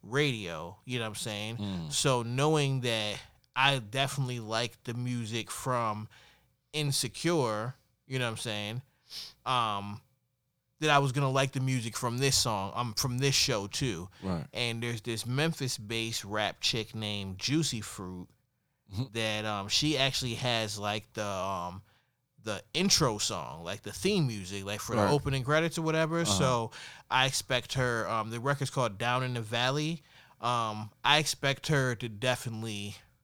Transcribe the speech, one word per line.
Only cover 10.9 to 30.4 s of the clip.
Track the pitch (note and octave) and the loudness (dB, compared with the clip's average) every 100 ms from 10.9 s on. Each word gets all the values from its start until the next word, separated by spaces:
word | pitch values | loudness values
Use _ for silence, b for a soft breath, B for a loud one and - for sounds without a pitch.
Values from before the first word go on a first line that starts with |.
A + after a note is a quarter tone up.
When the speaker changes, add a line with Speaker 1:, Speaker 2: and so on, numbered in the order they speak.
| C#3+ | 6
Speaker 1:
was | C#3 | 6
gonna | B2+ C#3 | 2 2
like | C3+ C3+ | 4 2
the | C3+ | 0
music | C3 B2+ A2+ | 0 0 -2
from | - B2 A#2+ | -2 -2 2
this | C3 | 2
song, | C3 B2 G#2 F#2+ | 4 2 0 -2
um, | - A#2+ | -4 -4
from | G#2 C3 B2 | -2 -2 0
this | C#3 | 2
show | C3 - A2+ G2+ | 4 2 0 -2
too. | - C3+ E2+ F2+ B | -2 -2 -4 -8 B
Speaker 2:
Right. | F#2+ F2 C#2 | -4 -2 -4
Speaker 1:
And | - A#2+ A#2 | -4 -2 -2
there's | A#2+ A#2 | -4 -4
this | A#2+ A2+ A#2+ | -4 -6 -2
Memphis-based | C3 D#3+ D#3+ C3 - G#2 A2+ A2+ A2+ | 0 0 0 -4 -4 -4 -4 -2 -4
rap | G2 G#2+ G2+ - | -4 -2 -2 0
chick | - A#2 G#2 | -2 0 -4
named | A2 G#2+ G#2 F#2+ F#2+ | -6 -4 -4 -6 -6
Juicy | - D3+ D3+ A2+ | 0 2 2 -2
Fruit | - - F#2 F2+ E2+ _ _ _ _ _ _ | -6 -10 -10 -10 -12 _ _ _ _ _ _
Speaker 2:
Mm-hmm. | G2 C3+ | -6 -4
Speaker 1:
that, | A2+ A2 G#2+ | -2 0 0
um, | G#2+ G#2 G2 | -2 -4 0
she | - D3+ C#3+ | 2 2 4
actually | C3+ - B2+ | 2 2 -4
has, | A2+ B2 A#2 A2 G#2 | -2 0 2 0 -2
like, | G#2 G#2+ - | -2 -2 -4
the, | - | -6
um, | G#2 F#2+ F#2+ F#2 F2 F#2+ - b b b _ _ | -4 -2 -2 -4 -6 -10 -16 b b b _ _
the | A2 G2+ - | -6 -6 -4
intro | D3+ F#3+ - C#3+ G#2 | 0 4 4 4 2
song, | - F#2+ B1+ D2+ | -2 -4 -6 -8
like, | E2+ G2+ | -8 -8
the | G#2 | -8
theme | - F#3 G#3 C#3 | -2 0 2 2
music, | G#2+ F2+ G2 | 0 -6 -6
like, | G2 G#2 | -4 -6
for | - A#2 | 0 4
Speaker 2:
Right. | |
Speaker 1:
the | G#2 | 4
opening | C#3+ C#3+ C3+ | 4 2 -2
credits | B2 D#3 E3 E3 | 2 2 2 0
or | |
whatever. | D#3+ D#3+ D#3+ E3+ | 0 2 2 2
Speaker 2:
Uh-huh. | E3 | 2
Speaker 1:
So | G2 C3 B2 A2+ B B B - | 4 4 2 0 B B B 0
I | B2+ | 4
expect | C3+ - - B2+ - | 4 2 0 0 0
her, | C3+ B2+ A2+ F#2+ | 0 2 2 2
um, | A2+ A2 | 0 -2
the | A#2 | -2
record's | B2+ C#3+ C3+ | 0 0 0
called | - A#2+ G2 | 0 0 0
Down | A#2+ B2 | 0 2
in | B2+ | 0
the | A#2+ | -2
Valley. | G#2+ A#2 B2+ C#3+ D3+ E3 B B B B | -2 2 2 2 -2 -4 B B B B